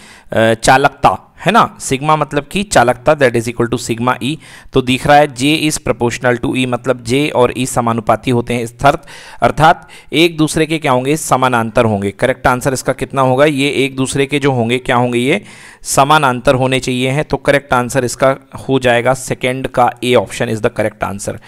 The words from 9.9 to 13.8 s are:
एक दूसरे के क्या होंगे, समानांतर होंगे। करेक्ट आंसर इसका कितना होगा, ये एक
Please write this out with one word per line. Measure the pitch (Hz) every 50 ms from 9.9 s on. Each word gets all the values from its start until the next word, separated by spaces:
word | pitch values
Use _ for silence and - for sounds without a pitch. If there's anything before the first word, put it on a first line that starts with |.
| - - - - -
एक | 143 165 175 170
दूसरे | 151 156 147 - 165 160
के | 147 160 156
क्या | 151 147 127
होंगे, | 127 127 135 147
समानांतर | - - - 135 127 127 127 127 117 113 113 107 131 117
होंगे। | 110 107 98 101 101
करेक्ट | - - - 123 127 - -
आंसर | 143 127 127 - 147 131
इसका | 123 - - 131
कितना | - 135 - - 139 135
होगा, | 131 127 127 143
ये | 160 151 131 139 147
एक | - 113